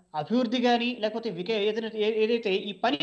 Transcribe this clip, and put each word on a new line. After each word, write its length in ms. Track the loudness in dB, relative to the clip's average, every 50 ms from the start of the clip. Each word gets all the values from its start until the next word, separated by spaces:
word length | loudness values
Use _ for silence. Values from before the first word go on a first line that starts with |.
| _ _ -6
అభివృద్ధి 460 | -6 -2 0 2 2 2 2 0 2
కానీ 340 | 4 4 4 4 2 -2 -2
లేకపోతే 360 | -2 -2 -2 -2 -2 -4 -4
వికే-, 320 | -6 -4 -4 -2 0 0
ఏదైనా 280 | 0 0 0 -2 -4 -4 -2
ఏ-, 300 | 0 0 2 2 2 2
ఏదైతే 300 | 2 2 0 0 0 0
ఈ 180 | 0 -2 -4
పని 260 | -6 -2 0 0 0 0